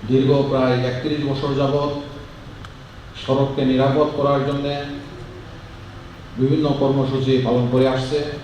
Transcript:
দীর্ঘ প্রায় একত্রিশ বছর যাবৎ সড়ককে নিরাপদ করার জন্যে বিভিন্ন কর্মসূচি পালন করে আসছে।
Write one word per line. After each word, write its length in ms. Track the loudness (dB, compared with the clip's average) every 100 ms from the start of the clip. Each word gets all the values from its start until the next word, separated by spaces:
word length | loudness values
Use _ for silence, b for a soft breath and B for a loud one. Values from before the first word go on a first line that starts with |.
| 2
দীর্ঘ 220 | 4 6 4 4
প্রায় 260 | 2 2 2 0
একত্রিশ 320 | -2 -2 -2 -2
বছর 220 | -2 -2 0
যাবৎ 300 | 2 2 0 -4 -8 -14 -14 -16 -16 -16 -16 -16 -18 -18 -16 -12
সড়ককে 400 | -2 0 2 2 2
নিরাপদ 360 | 4 4 4 2 2
করার 220 | 2 2 2
জন্যে 260 | -2 -2 -4 -6 -10 -12 -14 -14 -14 -16 -16 -16 -16 -16 -16 -16 -16 -14 0
বিভিন্ন 280 | 2 4 2 2
কর্মসূচি 520 | 2 2 2 2 4 4 4
পালন 180 | 2 4
করে 140 | 4 4
আসছে। 240 | 2 0 -2 -2 -6